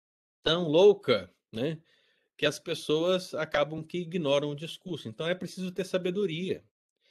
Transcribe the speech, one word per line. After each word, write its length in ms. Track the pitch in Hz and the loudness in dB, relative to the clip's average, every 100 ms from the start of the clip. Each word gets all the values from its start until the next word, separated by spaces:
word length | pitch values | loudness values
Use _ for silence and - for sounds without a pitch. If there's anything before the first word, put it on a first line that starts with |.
| _ _ _ _ | _ _ _ _
tão 260 | 151 165 170 | 0 0 4
louca, 640 | 156 202 196 - 107 90 _ _ | 8 8 6 2 0 0 _ _
né, 260 | 110 143 156 _ _ _ _ _ - | -4 -4 -6 _ _ _ _ _ -2
que 80 | 143 | -2
as 140 | 139 | -2
pessoas 720 | - 156 - 151 170 185 185 | -8 -6 0 0 2 0 -2
acabam 500 | - 156 - 147 160 | -6 -2 0 -2 -4
que 140 | 160 175 | -8 -8
ignoram 540 | 165 180 143 143 147 | -4 -2 2 2 0
o 40 | 143 | -6
discurso. 540 | 156 - 185 156 113 | -10 -12 -10 -10 -10
Então 180 | 107 160 | -6 -4
é 60 | |
preciso 380 | 180 180 - 185 | -4 -6 -8 -8
ter 120 | 185 | -6
sabedoria. 800 | 180 185 180 185 196 160 185 85 _ _ _ _ _ | -4 -2 -2 -2 -2 -2 -4 -6 _ _ _ _ _